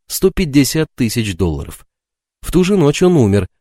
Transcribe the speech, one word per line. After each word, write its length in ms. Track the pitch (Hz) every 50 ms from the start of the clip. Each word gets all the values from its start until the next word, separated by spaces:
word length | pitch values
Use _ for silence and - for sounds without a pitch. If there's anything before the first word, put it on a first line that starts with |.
| _ -
сто 220 | - - - 190
пятьдесят 580 | - - 196 151 131 143 139 - - 160 156 - _
тысяч 400 | - 127 113 - 120 113 104 95
долларов. 500 | 80 95 85 78 - 71 73 - - - _ _ _ _ _ _ _ _ _ _ _
В 100 | - -
ту 140 | - 170 185
же 120 | 175 208
ночь 260 | 190 156 143 147 - 180
он 140 | 180 180
умер, 300 | 160 120 101 98 101 92 - _ _